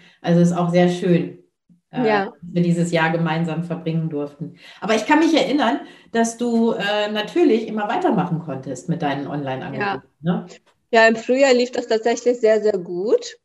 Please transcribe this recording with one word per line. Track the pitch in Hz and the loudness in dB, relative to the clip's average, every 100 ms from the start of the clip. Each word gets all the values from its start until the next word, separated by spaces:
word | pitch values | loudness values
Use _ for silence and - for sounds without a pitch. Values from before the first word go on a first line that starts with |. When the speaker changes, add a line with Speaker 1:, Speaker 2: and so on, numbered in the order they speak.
| - _ | -20 _
Speaker 1:
Also | - 175 | 0 4
ist | 175 | 4
auch | 175 170 | 2 0
sehr | 175 180 | 4 2
schön, | 175 190 170 139 - _ _ _ _ _ | 2 2 0 0 -10 _ _ _ _ _
äh, | - 226 | -4 0
Speaker 2:
Ja. | 208 196 | 0 -2
Speaker 1:
dass | - | -8
wir | 175 175 | -6 0
dieses | 175 170 170 | 0 0 0
Jahr | 165 160 | 0 0
gemeinsam | 165 165 160 165 160 | 0 0 -2 -2 -4
verbringen | 170 160 165 165 160 | -6 -6 -4 -4 -4
durften. | 147 143 - 147 - - - | -4 -8 -10 -16 -16 -20 -8
Aber | 190 220 | -2 0
ich | - | 2
kann | 302 | 4
mich | 330 302 | 4 4
erinnern, | - 285 226 277 - - _ | 2 2 0 0 -6 -20 _
dass | 233 226 - | -2 0 -2
du, | 240 233 226 | -2 2 2
äh, | - 202 208 208 | 0 -2 -2 -2
natürlich | 214 208 330 320 226 220 | -4 -2 2 4 2 0
immer | 214 - | -4 -4
weitermachen | 277 349 208 - 156 | -2 0 0 -2 -4
konntest | - 135 - 127 - | -6 -10 -10 -10 -6
mit | 151 | -4
deinen | 147 139 139 | -2 -4 -6
Online-Angeboten, | 147 135 131 139 139 202 - - _ | -6 -6 -6 -8 -6 -6 -6 -10 _
Speaker 2:
Ja. | 160 202 | -4 -4
Speaker 1:
ne? | - - _ _ _ | -6 -18 _ _ _
Speaker 2:
Ja, | 226 226 | 4 6
im | 226 | 4
Frühjahr | 226 254 277 | 0 2 4
lief | 247 247 | 4 0
das | - - | -4 -2
tatsächlich | 220 226 233 240 247 | -2 0 0 0 2
sehr, | 220 220 | 2 2
sehr | 208 202 | 2 -2
gut. | 170 175 202 453 - - | -4 -6 0 0 -2 -18